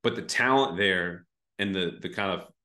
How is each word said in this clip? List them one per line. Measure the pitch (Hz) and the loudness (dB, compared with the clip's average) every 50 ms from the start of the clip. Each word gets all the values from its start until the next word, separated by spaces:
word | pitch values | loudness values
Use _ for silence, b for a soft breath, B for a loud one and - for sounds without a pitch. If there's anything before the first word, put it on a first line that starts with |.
but | - 120 120 | 0 0 -2
the | 113 | -2
talent | - - - - 120 127 131 135 135 - 87 | -6 -4 0 2 4 4 6 4 4 2 2
there | 90 101 98 92 90 87 87 87 87 _ _ _ _ _ _ _ - | 2 2 2 2 2 0 -4 -6 -10 _ _ _ _ _ _ _ -4
and | 101 101 95 | -2 -2 0
the, | 95 90 82 78 - | 0 -2 -2 -4 -6
the | - 85 | -10 -8
kind | - 107 101 95 | -4 -2 -2 -2
of | 90 85 - - _ _ | -2 -4 -6 -14 _ _